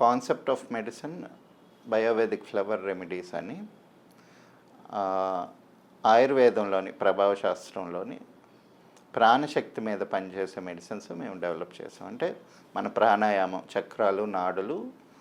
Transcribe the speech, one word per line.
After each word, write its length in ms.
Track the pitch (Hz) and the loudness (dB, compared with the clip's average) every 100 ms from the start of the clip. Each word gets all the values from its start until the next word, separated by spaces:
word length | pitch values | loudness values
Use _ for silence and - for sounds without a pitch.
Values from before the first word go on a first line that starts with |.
concept 480 | 120 123 123 117 - | 4 4 0 -2 -2
of 40 | 127 - | -4 -4
medicine 500 | 117 110 - 147 175 - - - _ _ _ - | -8 -8 -10 -12 -14 -16 -20 -20 _ _ _ -2
బయోవెదిక్ 560 | 110 113 113 110 104 | 2 4 4 2 -2
ఫ్లవర్ 400 | - 104 98 107 | -4 -4 -2 -4
రెమెడీస్ 500 | 98 92 87 90 90 | -4 -6 -8 -10 -8
అని, 280 | 85 82 165 214 - _ _ _ - - - - _ _ - - | -8 -8 -12 -14 -20 _ _ _ -20 -20 -20 -20 _ _ -20 -10
ఆ, 560 | 107 95 95 95 92 87 - _ _ _ _ 113 | -4 -2 0 -2 -2 -6 -14 _ _ _ _ 6
ఆయుర్వేదంలోని, 840 | 113 135 135 120 107 101 95 95 | 8 6 6 6 6 0 0 -2
ప్రభావ 420 | - 101 95 101 | 0 2 4 4
శాస్త్రంలోని 840 | 98 98 90 - 101 90 87 110 - - - - _ _ _ - - _ - | 2 0 -2 -6 -10 -8 -8 -10 -14 -18 -20 -20 _ _ _ -20 -20 _ 4
ప్రాణశక్తి 640 | 113 127 147 147 127 - | 6 6 2 -4 -4 -6
మీద 180 | 110 101 | -4 -4
పనిచేసే 600 | 98 98 95 95 92 - | -4 -4 -4 -6 -6 -8
మెడిసిన్స్ 520 | 92 85 - 104 - | -12 -12 -12 -12 -12
మేము 280 | 85 87 92 | -12 -12 -6
డెవలప్ 420 | 87 82 87 - | -6 -6 -8 -12
చేసాం. 260 | - - 92 | -16 -16 -16
అంటే 280 | 120 170 - - - - 101 | -8 -8 -8 -18 -20 -12 -6
మన 120 | 101 | -4
ప్రాణాయామం, 720 | - 110 104 107 98 92 95 - 101 | 2 4 4 4 2 0 -4 -6 -6
చక్రాలు, 440 | - - 104 98 | -6 0 0 2
నాడులు, 640 | 107 95 90 92 104 180 247 - - - | -2 -2 -2 -4 -6 -8 -10 -16 -20 -20